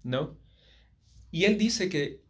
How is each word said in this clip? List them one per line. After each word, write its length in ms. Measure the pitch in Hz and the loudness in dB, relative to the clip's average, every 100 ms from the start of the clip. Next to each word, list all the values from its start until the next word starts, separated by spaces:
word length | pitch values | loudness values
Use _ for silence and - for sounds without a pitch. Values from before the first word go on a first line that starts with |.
¿no? 340 | 127 127 151 - - _ _ - _ _ _ - - | -4 -2 -4 -8 -20 _ _ -20 _ _ _ -20 -10
Y 140 | 165 | 0
él 140 | 196 214 | 2 4
dice 320 | 220 - 185 | 2 0 -2
que 320 | 151 143 - _ | -2 -2 -6 _